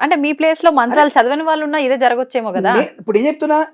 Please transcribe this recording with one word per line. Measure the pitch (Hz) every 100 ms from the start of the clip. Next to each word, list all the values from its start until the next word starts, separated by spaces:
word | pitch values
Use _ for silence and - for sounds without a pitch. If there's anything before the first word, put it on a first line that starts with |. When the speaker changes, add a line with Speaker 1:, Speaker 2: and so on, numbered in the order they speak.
Speaker 1:
అంటే | 285 330
మీ | 294
ప్లేస్ | 294 320 320
లో | 339
మంత్రాలు | 285 240 269 294 277
Speaker 2:
అరే, | 240
Speaker 1:
చదవని | 285
వాళ్ళు | 320 311
ఉన్నా | 302 302
ఇదే | 262 262
జరగచ్చేమో | 247 240 254 254 220
కదా. | 185 190
Speaker 2:
నే-, | 247 294 -
ఇప్పుడు | 202 208
ఏం | 285
చెప్తున్నా, | 302 302 302 311